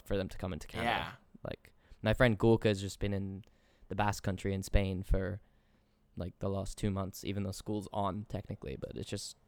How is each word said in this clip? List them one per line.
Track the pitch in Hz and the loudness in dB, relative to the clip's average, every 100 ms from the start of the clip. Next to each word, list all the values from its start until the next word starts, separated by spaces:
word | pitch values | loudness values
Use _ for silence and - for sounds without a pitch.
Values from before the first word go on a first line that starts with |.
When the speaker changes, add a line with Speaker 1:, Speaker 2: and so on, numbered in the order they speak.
Speaker 1:
for | - 101 | 0 0
them | 95 | 0
to | - | -4
come | 92 | -4
into | 85 - | -4 -8
Canada. | - 120 | -2 0
Speaker 2:
Yeah. | 101 82 - - - | 0 -2 -10 -18 -14
Speaker 1:
Like, | - - - - - - | -10 -10 -12 -20 -20 -2
my | 104 | 0
friend | 110 127 104 | 4 4 6
Gorka | 113 113 110 | 6 6 6
has | 98 | 2
just | 98 - | -2 -4
been | 101 | -2
in | 98 98 95 - _ _ _ - | -2 -4 -8 -12 _ _ _ -6
the | 98 | 0
Basque | 104 - | 0 0
Country | - 95 101 | -2 -2 0
in | 95 | -2
Spain | - 104 95 92 | 4 4 6 0
for, | 95 95 95 98 - _ _ _ _ _ _ - | 0 0 0 -6 -12 _ _ _ _ _ _ -10
like, | 90 - | -8 -4
the | 101 | -2
last | 98 95 - | -2 -4 -2
two | 107 | 0
months, | 98 95 - - | 0 -2 -4 -4
even | 98 | -2
though | 98 | -2
school's | - - 104 98 | -4 -4 -4 -2
on | 104 101 98 110 | -2 0 -2 -4
technically, | 101 - 104 - 65 | -8 -6 -8 -8 -8
but | - - | -8 -8
it's | - | -6
just, | 101 - - | -6 -8 -14